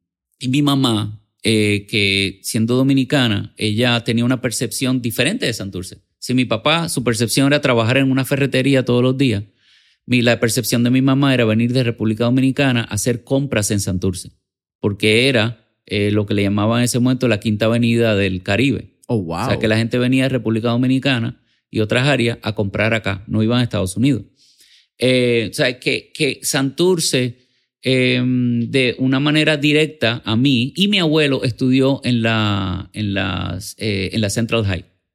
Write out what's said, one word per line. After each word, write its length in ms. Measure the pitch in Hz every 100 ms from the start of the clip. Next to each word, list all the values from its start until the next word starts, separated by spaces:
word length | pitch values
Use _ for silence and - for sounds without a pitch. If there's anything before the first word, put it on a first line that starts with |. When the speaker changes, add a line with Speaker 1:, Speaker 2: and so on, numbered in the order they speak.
| _ _ _ -
Speaker 1:
y 80 | 120
mi 140 | 139
mamá, 600 | 143 135 131 107 107 107 _ _
eh, 460 | 117 110 104 104 101
que 520 | 110 101 95 98 -
siendo 320 | - 113 113 123
dominicana, 800 | 135 135 127 147 120 101 104 -
ella 480 | 107 104 123 120
tenía 220 | 117 117 120
una 160 | 127
percepción 600 | 123 - 117 - 127 131
diferente 440 | 117 110 127 214 139
de 80 |
Santurce. 480 | 110 98 92 82 - _ _
Si 160 | -
mi 100 | 127
papá, 460 | 120 110 147 165 165
su 120 | -
percepción 460 | 123 110 117 - 139
era 140 | 147
trabajar 340 | 139 120 113 131
en 160 | 135
una 140 | 131 123
ferretería 580 | 139 135 131 131 135
todos 180 | 127 123
los 160 | 127 135
días, 280 | 139 104 107 _ _ _ _ _ -
mi, 160 | 123
la 160 | 120 117
percepción 420 | 120 131 120 120
de 60 | 120
mi 120 | 131
mamá 320 | 135 135 139
era 120 | 127 113
venir 260 | 110 120
de 140 | 127 120
República 400 | 113 110 107 120
Dominicana 560 | 127 131 131 139 123
a 140 | 110 107
hacer 280 | - -
compras 480 | - 135 139 120 101
en 80 | 104
Santurce, 540 | 95 90 95 90 - - _ _ _ _
porque 480 | 107 98 107 110 131
era, 420 | 123 110 117 _ _ -
eh, 260 | 104 104
lo 140 | 104 101
que 80 |
le 100 | 104
llamaban 360 | 101 104 104 117
en 60 | 123
ese 140 | 123
momento 300 | 127 127 127
la 100 | 104
Quinta 280 | 113 104 110
Avenida 500 | 117 120 117 117 101
del 260 | 98 92
Caribe. 540 | 95 101 135 92 - _ -
Speaker 2:
Oh, 140 | 117
wow. 220 | 85 82
Speaker 1:
O 20 | 117
sea, 140 | -
que 100 | 110
la 80 | 110
gente 200 | 113 127
venía 260 | 123 131
de 60 | 131
República 400 | 131 110 113 117
Dominicana 720 | 120 127 131 139 123 117 - _ _ _
y 80 | -
otras 260 | 107 120 139
áreas 320 | 131 117 113
a 120 | 110
comprar 400 | 104 98 104 107
acá, 300 | 110 101 98 -
no 140 | 107
iban 180 | 110 123
a 20 |
Estados 320 | 120 104 95 -
Unidos. 280 | 135 113 - _ _ _ _ - _ -
Eh, 500 | 127 127 123 117 104
o 20 |
sea, 260 | - 131 127
que, 320 | 143 127 -
que 280 | - 143 -
Santurce, 1040 | - 143 135 131 180 180 160 135 127 - _ _ _ _
em, 880 | 127 131 127 127 123 127 123 120 113
de 260 | 135 127 -
una 220 | 131 135
manera 340 | 147 151 156 151
directa 640 | 147 147 156 - 113 117 -
a 100 | 110
mí, 380 | 139 123 131 -
y 140 | 202
mi 100 | 202
abuelo 460 | 160 156 147 131 131
estudió 560 | - 131 131 135 135
en 180 | - 120
la, 640 | 113 110 107 98 95 92 -
en 220 | - 104
las, 640 | 98 95 92 95 98 - -
eh, 320 | 107 98 92
en 80 | 113
la 100 | 104
Central 360 | 113 113 117 101
High. 200 | 87 - _ _